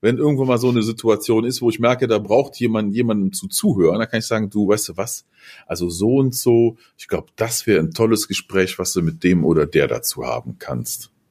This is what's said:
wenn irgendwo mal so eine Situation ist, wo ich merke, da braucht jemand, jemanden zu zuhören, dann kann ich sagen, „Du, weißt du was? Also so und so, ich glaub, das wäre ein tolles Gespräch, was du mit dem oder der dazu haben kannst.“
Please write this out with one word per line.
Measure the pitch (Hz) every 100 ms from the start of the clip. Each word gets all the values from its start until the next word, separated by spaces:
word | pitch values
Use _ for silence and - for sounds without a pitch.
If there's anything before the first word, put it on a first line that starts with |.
wenn | 107 123
irgendwo | 151 143
mal | 131 123
so | 123
eine | 120
Situation | 110 110 113 107 - 110
ist, | 117 127
wo | 120
ich | 110
merke, | 117 123 123
da | 107
braucht | 101 113 139 -
jemand, | 120 110 107
jemanden | 104 120 107 95
zu | 95 95
zuhören, | - 208 110 82 95
dann | 113
kann | 113
ich | -
sagen, | 110 104
„Du, | 104 101
weißt | 107 -
du | 90
was? | 107 - _ _ - - _
Also | 82 87
so | 85 104 131
und | 135
so, | 127 - 117 117 113 _ _
ich | -
glaub, | 92 - -
das | 113 120 -
wäre | 98
ein | 82
tolles | 80 113 110 -
Gespräch, | 95 - 95 92 -
was | 92
du | 92
mit | 82 80
dem | 90 90
oder | 73 80 73
der | 80 69
dazu | 58 - - 62
haben | 60 60 60
kannst.“ | - 64 113 - - _ _